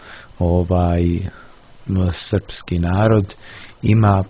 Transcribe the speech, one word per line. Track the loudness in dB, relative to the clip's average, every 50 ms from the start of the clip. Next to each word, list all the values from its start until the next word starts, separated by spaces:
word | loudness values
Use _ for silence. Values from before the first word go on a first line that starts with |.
| -12 -20 -20 -20 -20 -20 -6 -2
ovaj, | 0 2 2 2 2 2 0 0 2 2 2 0 0 0 0
m, | -2 -4 -8 -10 -14 -20 -20 -20 -20 -20 -20 -20 -14 -6 -4 -2 0 0 0
srpski | -2 -4 -6 -4 -4 -4 -4 -6 -12 -16 -8 -6 -4 -2
narod | 0 0 0 2 2 4 4 2 2 -2 -8 -16 -20 -20 -20 -20 -20 -20 -16 -6
ima | 0 2 2 4 4 4 4 2 0